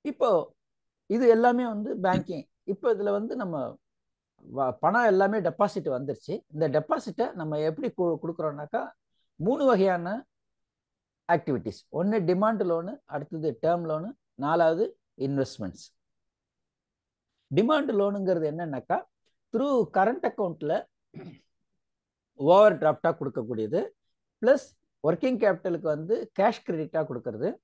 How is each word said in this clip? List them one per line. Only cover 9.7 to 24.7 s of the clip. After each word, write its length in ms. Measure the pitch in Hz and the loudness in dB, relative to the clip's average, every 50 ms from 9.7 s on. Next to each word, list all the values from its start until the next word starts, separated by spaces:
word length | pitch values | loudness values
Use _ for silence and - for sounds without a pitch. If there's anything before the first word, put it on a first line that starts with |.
| 240 190 190 196 180 170 170 170 202 247 - _ _ _ _ _ _ _ _ _ _ _ _ _ _ _ _ _ _ _ _ - | 4 4 4 2 2 0 -4 -6 -8 -8 -10 _ _ _ _ _ _ _ _ _ _ _ _ _ _ _ _ _ _ _ _ 0
ஆக்டிவிட்டீஸ். 540 | 170 165 170 - 139 113 - 117 - - _ _ - | 0 0 2 -2 -2 -2 -2 -6 -10 -10 _ _ -4
ஒண்ணு 180 | 147 175 202 220 226 | -2 -2 0 0 0
டிமாண்ட் 420 | 175 165 180 180 208 220 226 196 | 2 2 2 4 2 2 2 0
லோனு, 340 | 196 180 170 165 170 185 254 302 _ | 0 0 -2 -2 -4 -8 -12 -14 _
அடுத்தது 540 | _ 139 147 143 - 175 160 156 156 123 - | _ -10 -10 -8 -8 -10 -4 -4 -4 -4 -2
டேர்ம் 220 | - 160 170 175 170 160 | 0 0 0 0 -2 -4
லோனு, 220 | 156 156 170 220 277 _ _ _ _ | -6 -6 -6 -10 -14 _ _ _ _
நாலாவது 640 | - 139 143 160 170 170 160 165 165 220 - - _ _ _ _ | -6 -2 0 2 4 4 2 2 2 -2 -4 -4 _ _ _ _
இன்வெஸ்ட்மெண்ட்ஸ். 760 | - 127 135 139 139 135 127 - - 107 92 87 - - - _ _ _ _ _ _ _ _ _ _ _ _ _ _ _ _ _ _ _ _ _ _ _ _ _ _ _ _ _ _ _ _ 135 | -6 -4 -2 -2 -2 -2 -4 -4 -10 -10 -10 -10 -12 -20 -20 _ _ _ _ _ _ _ _ _ _ _ _ _ _ _ _ _ _ _ _ _ _ _ _ _ _ _ _ _ _ _ _ 0
டிமாண்ட் 380 | 160 214 247 349 302 285 277 | 0 2 4 2 0 0 0
லோனுங்கிறது 520 | 233 202 196 202 202 202 196 185 185 170 160 151 | 0 0 0 0 -2 -2 -2 -2 0 0 -2 -4
என்னன்னாக்கா 520 | 151 165 175 160 139 127 - _ 175 359 - _ _ _ _ _ _ _ _ _ | -4 -6 -8 -6 -8 -10 -4 _ -4 -4 -4 _ _ _ _ _ _ _ _ _
through 320 | - 226 269 285 277 247 202 - | -4 -2 0 0 2 0 0 0
current 300 | - 196 190 214 254 359 | 2 2 2 2 0 0
account-ல 600 | - 226 - - 208 180 160 156 151 147 160 208 - _ _ _ _ _ _ - - - 127 - _ _ _ _ _ _ _ _ _ _ _ _ _ _ _ _ _ _ | -4 -6 -4 -2 -4 -4 -4 -6 -4 -4 -4 -4 -4 _ _ _ _ _ _ -20 -18 -18 -20 -20 _ _ _ _ _ _ _ _ _ _ _ _ _ _ _ _ _ _
ஓவர் 460 | _ - 135 147 175 196 214 214 185 143 | _ -2 4 6 8 8 8 8 6 4
டிராஃப்டா 300 | 156 156 147 - - 165 | 2 0 0 2 -2 -2
கொடுக்கக்கூடியது, 760 | - - 143 139 117 - 113 110 123 110 110 107 127 185 381 - _ _ _ _ _ _ _ _ _ _ - | -2 -2 -6 -6 -6 -6 -6 -6 -4 -4 -4 -2 -2 -2 -2 -4 _ _ _ _ _ _ _ _ _ _ 4
பிளஸ் 300 | 226 277 277 - - | 4 4 4 2 -8